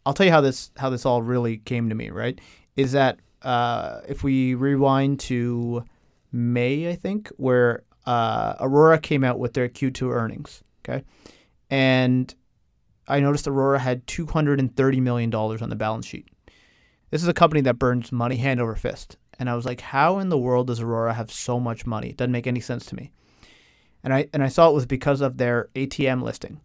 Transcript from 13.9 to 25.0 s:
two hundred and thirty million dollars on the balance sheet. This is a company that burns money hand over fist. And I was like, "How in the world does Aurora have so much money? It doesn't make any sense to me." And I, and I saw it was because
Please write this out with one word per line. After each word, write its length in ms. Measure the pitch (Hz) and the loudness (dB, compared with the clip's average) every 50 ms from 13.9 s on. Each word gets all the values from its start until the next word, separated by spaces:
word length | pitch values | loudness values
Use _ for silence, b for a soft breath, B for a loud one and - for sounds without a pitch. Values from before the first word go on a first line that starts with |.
| 127 127 - | -2 -4 -6
two 180 | - - - 160 | -8 -8 -6 -6
hundred 340 | 156 - 160 151 143 143 139 | -2 0 0 2 2 2 2
and 160 | 131 117 - | 0 0 0
thirty 240 | - 131 135 131 131 | 2 2 2 2 2
million 300 | 127 123 120 120 117 113 | 2 0 0 0 0 -2
dollars 320 | 117 110 107 110 113 113 | -2 -2 -2 -2 -4 -4
on 80 | 117 117 | -6 -6
the 60 | 113 | -4
balance 300 | 107 110 110 110 113 - | -4 -4 -4 -4 -6 -8
sheet. 220 | - - - - _ _ _ b b b b b b b b b b b b b _ | -12 -14 -16 -16 _ _ _ b b b b b b b b b b b b b _
This 100 | 160 156 | -4 0
is 60 | 175 | 0
a 60 | 175 165 | 0 4
company 280 | - 175 156 156 147 | 4 4 4 6 4
that 160 | 135 127 120 - | 2 2 2 2
burns 320 | 131 123 123 123 113 - | 2 0 0 0 -4 -4
money 260 | 127 120 117 123 131 | -4 -4 -2 -2 -2
hand 220 | 117 131 139 127 123 | -2 -2 0 0 0
over 160 | 120 113 107 | -2 -2 -4
fist. 420 | - - - - - - - - - _ _ - | -4 -6 -6 -6 -8 -14 -20 -20 -20 _ _ -12
And 120 | - 127 123 | -8 -6 -4
I 60 | 120 | -4
was 100 | 120 120 | -4 -4
like, 160 | 135 123 - | -6 -8 -8
"How 380 | - - 135 135 151 175 190 196 | -10 -4 0 2 2 2 2 0
in 100 | 190 180 | 0 0
the 80 | 160 | 0
world 300 | 131 120 127 123 123 123 | 0 2 2 2 2 2
does 120 | 127 117 113 | 0 -2 -4
Aurora 340 | 117 117 117 113 113 113 113 | -4 -2 -2 0 0 -2 -2
have 180 | 120 113 - | -4 -6 -8
so 280 | - - - 127 120 123 | -10 -8 -6 -4 -2 -2
much 260 | 123 117 113 - - | -2 -4 -6 -6 -6
money? 240 | 117 107 107 - - | -6 -6 -6 -8 -8
It 80 | - | -6
doesn't 140 | - 127 127 | -4 -2 -2
make 160 | 123 120 120 | -2 -2 -2
any 120 | 127 120 123 | -4 -4 -4
sense 260 | - - 120 113 - | -4 -6 -8 -8 -10
to 80 | - - | -12 -12
me." 160 | - - - b b b b b b b b b b b b b b b b b b - | -14 -14 -16 b b b b b b b b b b b b b b b b b b -4
And 100 | 135 131 | 0 0
I, 140 | 139 147 - - | 0 0 -2 -2
and 80 | 143 135 | -2 -2
I 40 | |
saw 200 | 131 - 175 165 165 | 2 4 6 6 6
it 40 | 147 | 6
was 120 | 147 123 | 4 0
because 340 | - 135 131 | -2 -4 -2